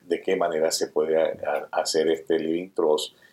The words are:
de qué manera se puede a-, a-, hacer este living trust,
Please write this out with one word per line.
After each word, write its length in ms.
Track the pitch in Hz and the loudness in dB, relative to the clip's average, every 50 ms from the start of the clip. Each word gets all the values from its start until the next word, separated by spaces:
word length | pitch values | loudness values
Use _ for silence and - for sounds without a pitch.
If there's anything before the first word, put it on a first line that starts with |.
| _ | _
de 180 | 87 85 - | -4 -4 -4
qué 140 | - - 92 | 0 0 0
manera 380 | 95 87 85 82 78 78 82 - | 2 2 0 0 2 0 0 0
se 160 | - 85 - | -2 -4 -2
puede 280 | - 78 76 78 80 | -2 -2 0 2 2
a-, 520 | 80 80 78 - - - 76 73 76 76 - | 2 2 0 -2 -4 -4 -4 -4 -4 -4 -4
a-, 100 | - 78 | -4 -4
hacer 300 | 78 - - 80 78 80 | -2 0 2 2 2 2
este 300 | 80 - - - 82 80 | 2 0 0 0 0 0
living 300 | 78 80 82 87 92 92 | 0 0 -2 -2 -4 -6
trust, 460 | - - 85 78 76 76 - - - _ - - | -4 0 2 2 2 2 0 -6 -10 _ -20 -20